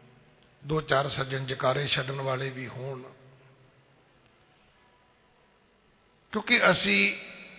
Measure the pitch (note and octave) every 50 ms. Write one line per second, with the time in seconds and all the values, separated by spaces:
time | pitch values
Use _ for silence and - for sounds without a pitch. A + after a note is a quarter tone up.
0 | - - - - _ _ _ _ _ _ _ _ - C#3 D#3 D#3 D3+ - C#3+ C3+
1 | C#3+ C#3 - - C3+ C3 C3+ C3 C3+ B2+ C3 B2+ - B2+ C3 C#3+ C#3+ C#3 - C#3+
2 | C3+ C3 C3+ C#3 C3+ C3+ C3 B2+ C3+ C3+ B2+ B2+ C3 A2+ - B2 B2+ C3+ C3+ B2+
3 | B2+ C3 - - - - - - - - - _ _ _ _ _ _ _ _ _
4 | _ _ _ _ _ _ _ _ _ _ _ _ _ _ _ _ _ _ _ _
5 | _ _ _ _ _ _ _ _ _ _ _ _ _ _ _ _ _ _ _ _
6 | _ _ _ _ _ _ - A3 - - A#3+ A3+ F3 F3+ F3+ - - G3 G3+ G3
7 | G3 G3+ G3 - - - - - - - -